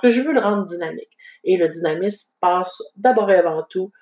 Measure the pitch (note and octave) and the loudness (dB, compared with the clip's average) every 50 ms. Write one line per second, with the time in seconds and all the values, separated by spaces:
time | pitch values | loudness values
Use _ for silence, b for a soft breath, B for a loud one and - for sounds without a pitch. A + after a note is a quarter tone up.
0 | - B3 A3+ B3 C4+ D#4+ D4 B3+ G3 G3+ G#3 G3+ F#3+ E3 F3 F3 E3+ C#3+ - - | 2 2 4 2 0 0 0 0 0 0 0 -2 -4 -6 -8 -8 -8 -8 -10 -12
1 | - - B B B B B B - - F#3 F3 E3+ D#3+ D#3+ E3 E3+ D#3+ D#3 E3+ | -14 -18 B B B B B B -2 0 0 2 0 0 -2 -2 -4 -4 -2 -2
2 | F#3+ G#3 G3+ - - - _ _ - F3+ F3+ F3+ F3+ F3+ - - - - _ G3 | -4 -4 -6 -8 -12 -20 _ _ 0 0 0 0 -2 -4 -8 -12 -14 -16 _ 0
3 | G3+ B3+ B3 A3 G3+ G3 F#3+ F3+ E3+ E3 D#3+ D#3+ D3+ - - F#3+ F#3 G#3 - _ | 2 2 4 4 4 4 4 4 4 2 -2 -4 -6 -6 -6 -8 -8 -8 -10 _